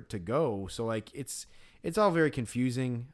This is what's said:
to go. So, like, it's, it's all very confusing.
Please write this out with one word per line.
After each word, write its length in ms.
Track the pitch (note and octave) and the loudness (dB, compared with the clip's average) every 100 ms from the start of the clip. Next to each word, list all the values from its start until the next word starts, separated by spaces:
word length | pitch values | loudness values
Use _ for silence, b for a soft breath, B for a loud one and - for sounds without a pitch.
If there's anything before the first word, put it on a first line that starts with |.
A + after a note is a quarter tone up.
| - | -4
to 100 | G#2 | -8
go. 480 | F2 C#3 D3 G2+ F#2+ | -2 2 2 0 -6
So, 160 | - A2+ | -4 -2
like, 240 | A2 - | -2 -4
it's, 340 | G2+ A2 - - b b b | -10 -10 -10 -12 b b b
it's 160 | E3+ F#3+ | -2 2
all 140 | G3+ | 4
very 180 | E3 D3+ | 6 4
confusing. 800 | C3 A2 A#2+ B2+ B2 B2+ A#2+ B2 | 2 -2 0 0 2 -2 -2 -6